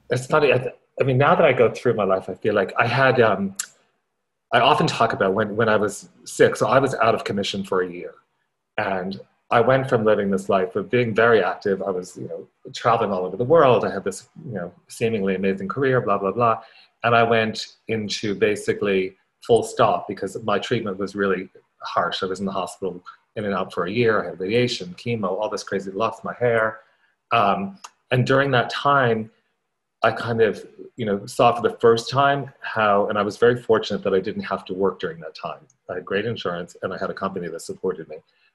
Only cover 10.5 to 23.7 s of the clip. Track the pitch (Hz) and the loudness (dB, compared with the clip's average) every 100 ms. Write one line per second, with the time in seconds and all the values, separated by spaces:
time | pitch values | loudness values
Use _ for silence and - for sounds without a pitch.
10.5 | 98 92 104 92 123 120 107 117 110 90 | 0 0 -4 -2 0 0 2 4 4 2
11.5 | 98 104 95 95 90 90 - 87 82 - | -2 -2 -2 -2 -6 -8 -12 -12 -12 -14
12.5 | _ - - 123 113 104 95 90 95 123 | _ -18 -4 0 2 0 -2 -4 -4 4
13.5 | 165 139 110 95 95 95 - - - 160 | 6 6 6 2 -4 -6 -8 -12 -18 -12
14.5 | 101 87 - _ - 113 113 98 92 98 | -10 -10 -14 _ -4 -2 0 0 0 0
15.5 | 95 95 131 135 127 104 101 98 101 117 | -2 -4 -2 0 2 2 0 0 0 0
16.5 | 110 - - _ _ 120 117 117 117 110 | 0 -4 -20 _ _ 2 4 4 4 0
17.5 | 98 - _ - 110 104 - 110 92 107 | -4 -10 _ -6 -6 -4 -6 -4 0 0
18.5 | 101 - - 101 95 95 - _ _ - | 0 -4 -2 0 0 -2 -6 _ _ 2
19.5 | 135 - - 110 87 - 98 98 - 110 | 2 2 2 2 2 -4 -8 -8 -6 -2
20.5 | 101 - 117 104 95 98 104 98 92 92 | -2 -2 -4 -4 -6 -6 -2 -2 -2 -6
21.5 | - _ _ - 107 87 - 95 95 98 | -16 _ _ -8 -4 -2 -4 -6 -4 -6
22.5 | 95 87 - 95 87 - - _ 117 104 | -6 -8 -8 -8 -10 -16 -20 _ -8 -6
23.5 | 95 104 | -4 -6